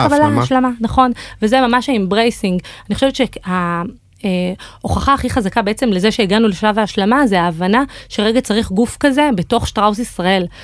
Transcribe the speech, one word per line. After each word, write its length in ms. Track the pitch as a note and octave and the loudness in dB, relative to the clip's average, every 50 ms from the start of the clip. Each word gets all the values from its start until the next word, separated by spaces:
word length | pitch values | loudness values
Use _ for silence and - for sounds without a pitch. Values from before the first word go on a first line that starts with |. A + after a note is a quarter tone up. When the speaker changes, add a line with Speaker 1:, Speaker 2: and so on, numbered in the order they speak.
Speaker 1:
שלב 120 | C#4+ D4 C#4+ | 4 4 4
הקבלה, 120 | D4 D4+ D4+ | 4 4 4
Speaker 2:
הפנמה. 140 | D4+ B3+ A#3+ | 2 2 0
Speaker 1:
השלמה, 260 | A#3+ C4 B3+ B3+ B3+ B3 A#3 | 0 2 0 0 0 -2 -2
נכון. 300 | A3+ A3+ - C4 B3+ B3+ A#3 - - - - - | -4 0 2 2 2 2 0 -4 -10 -16 -6 -4
וזה 200 | A3 G#3+ A#3 C4+ | -2 2 2 2
ממש 280 | C4 A#3 A#3 B3 A#3 - | 2 2 2 0 0 0
האמברייסינג. 720 | C4+ G#3+ F#3+ F3+ G3 G#3+ A3+ A#3+ A3+ - - G3 F3+ F3+ - - - - - - | 0 0 0 0 0 2 2 2 0 0 -2 -2 -2 -2 -4 -8 -14 -16 -8 -6
אני 60 | G#3 | -2
חושבת 200 | - C4+ C4+ C4+ | 0 0 0 0
שה-, 80 | - B3+ - - - - F#3 F3+ F#3 F3 F3 F3 E3+ F3 - - - _ _ _ _ - | 0 -2 -4 -4 -8 -6 -4 -2 -2 -2 -2 -2 -4 -6 -8 -10 -14 _ _ _ _ -4
אה, 40 | G3+ F#3 F3+ F3+ F3+ F#3+ - - - - - | -2 -2 -2 -2 -4 -6 -8 -12 -18 -18 -12
הוכחה 320 | - - - G3 - C4+ C#4 | -6 -4 -4 -2 0 0 0
הכי 160 | C4+ - B3+ | 0 0 -2
חזקה 320 | - C4 G#3 F#3+ - A#3+ | -2 -2 -2 0 0 0
בעצם 280 | G#3 G3 A3 - C4+ A#3 | 0 -2 -2 -2 0 0
לזה 220 | G3 F3+ F3+ A3 | 0 2 0 0
שהגענו 360 | - - A3 F3 G3 A3 A#3 A3 | 0 0 0 2 2 2 2 2
לשלב 320 | F#3+ - G#3+ G#3+ G3+ A3 | 0 0 0 0 2 0
ההשלמה, 480 | G#3+ F#3 - G#3+ G3 G3+ A#3+ C#4 D4 A3+ | -2 -2 -2 -2 0 2 2 2 2 2
זה 140 | G3 F3+ | 2 2
ההבנה 420 | E3+ F3+ E3 D#3+ F3+ F#3 G3+ B3 C#4 C4+ - - - - | 2 0 0 -2 0 0 2 2 0 0 -4 -12 -18 -8
שרגע 320 | - - G#3 G#3+ A3+ B3+ | -4 -2 0 2 2 0
צריך 300 | - - G#3 A3 A3+ - | 0 0 -2 -2 -2 -2
גוף 260 | F#3+ F#3+ A#3+ A3+ - - | 0 0 0 -2 -2 0
כזה 300 | - C#4+ C4 C#4 D4 D4 B3 | 0 2 2 2 2 2 2
בתוך 320 | F3 E3 - A#3 A#3 - - | 0 -2 0 0 -2 -2 -2
שטראוס 320 | - - G3+ G#3 G#3 G3 | -2 0 2 2 2 0
ישראל, 460 | B3 - - - F3 F3+ G3 F#3+ F3 E3+ - - | -4 -6 -6 -2 0 0 2 2 0 -2 -6 -12